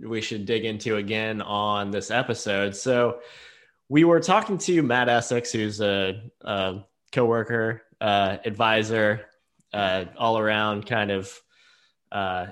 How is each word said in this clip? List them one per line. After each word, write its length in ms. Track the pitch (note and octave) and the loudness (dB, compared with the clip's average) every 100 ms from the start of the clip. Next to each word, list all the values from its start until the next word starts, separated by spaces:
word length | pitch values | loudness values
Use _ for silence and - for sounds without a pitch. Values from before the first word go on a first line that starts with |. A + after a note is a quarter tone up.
we 180 | A2+ A2+ | -8 -6
should 240 | G#2 A2 G2 | -4 -6 -2
dig 200 | A2+ A2+ | -2 -2
into 320 | G#2 A#2 G#2+ | -4 -2 -2
again 440 | G2+ A2 A2 G#2+ | -2 -2 -2 -4
on 480 | - G#2 G#2 G#2 G2+ | -4 -2 0 0 -2
this 220 | G2+ - | -4 -2
episode. 640 | A#2 C3+ A2+ G#2+ G2 G2+ G2+ | -2 0 -2 -2 0 0 -2
So 460 | C3 B2 A#2+ A#2+ - - - - _ _ - | 0 2 2 0 -10 -20 -20 -20 _ _ 0
we 140 | C#3+ | 4
were 160 | E3+ E3+ | 6 6
talking 400 | E3 G3 G#3+ F#3+ | 4 2 2 -2
to 240 | - E3+ | 0 2
Matt 260 | C3+ B2 A#2+ | 4 2 4
Essex, 420 | A#2 A#2 A#2+ A#2+ | 2 2 -2 -2
who's 300 | A2+ G#2+ G#2 | -2 -4 -2
a, 480 | G#2 G2 F#2+ G2+ A2 - | 0 0 -2 -4 -12 -14
a 400 | - G2 F#2+ F#2+ - _ _ | -6 -4 -2 -6 -12 _ _
coworker, 680 | - A#2 A#2 A2 A#2 A2+ A2+ _ - | 0 2 2 0 -2 -2 -4 _ -4
uh, 380 | G#2+ G2+ G2 G2 A#2 | 2 2 2 0 -4
advisor, 800 | G2+ A2+ A2 G#2+ A2+ G#2+ G#2 - _ _ _ _ | 0 2 2 2 2 2 0 -6 _ _ _ _
uh, 320 | G2+ G2 F#2+ F2 - | -2 0 -2 -4 -2
all 220 | A#2 A2+ | 0 2
around 480 | G#2+ G#2+ G#2+ G#2 G#2 | 2 0 0 -2 -2
kind 240 | A#2 G#2 | -2 0
of, 240 | G2 F#2+ - _ _ _ _ _ _ _ | -2 -4 -12 _ _ _ _ _ _ _
uh, 340 | G#2 F#2+ F#2 F#2 | -6 -4 -4 -6